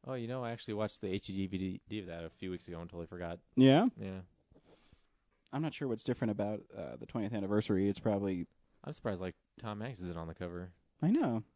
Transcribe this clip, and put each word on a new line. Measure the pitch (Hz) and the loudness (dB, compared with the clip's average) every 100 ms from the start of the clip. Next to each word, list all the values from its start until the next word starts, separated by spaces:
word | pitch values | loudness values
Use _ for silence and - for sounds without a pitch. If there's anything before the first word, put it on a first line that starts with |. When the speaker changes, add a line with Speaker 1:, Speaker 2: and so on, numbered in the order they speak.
| - | -6
Speaker 1:
Oh, | |
you | 131 113 | -6 -4
know, | 131 | -4
I | 120 | -4
actually | 117 - | -6 -4
watched | 104 107 - | 0 0 -2
the | 98 | -2
H | 98 - | -2 -2
D | |
D | 98 95 | -2 -2
V | 95 92 90 _ | 0 -2 -4 _
D | 107 | -8
of | 90 | -6
that | 82 | -8
a | 82 | -10
few | _ 95 | _ -6
weeks | 90 - | -6 -6
ago | 85 | -10
and | 85 | -8
totally | 87 85 | -8 -10
forgot. | 90 87 87 _ - | -6 -6 -6 _ 6
Speaker 2:
Yeah? | 131 139 240 - | 10 10 6 0
Speaker 1:
Yeah. | 101 95 90 _ _ - _ - _ - _ _ _ _ _ | -10 -10 -14 _ _ -20 _ -20 _ -20 _ _ _ _ _
Speaker 2:
I'm | 135 | -4
not | 156 | -4
sure | - 139 | -2 -2
what's | 113 | -2
different | - 123 113 | 0 0 0
about, | 104 104 107 - 101 | 0 0 -2 -8 -10
uh, | 76 62 | -10 -10
the | - | -8
twentieth | 120 107 | -4 -2
anniversary. | 110 98 104 107 98 98 | -2 2 2 4 4 4
It's | 98 | 2
probably | - 101 101 90 87 _ _ _ | 2 2 2 0 -4 _ _ _
Speaker 1:
I'm | - | -12
surprised, | 151 120 92 | -8 -6 -4
like, | 92 - _ - | -4 -8 _ -12
Tom | 113 104 | -8 -6
Hanks | 113 117 | -6 -6
isn't | 90 82 | -6 -6
on | 82 | -6
the | |
cover. | 82 90 87 90 - _ _ | -6 -6 -6 -10 -14 _ _
Speaker 2:
I | 156 | 4
know. | 254 233 113 - | 4 4 0 -4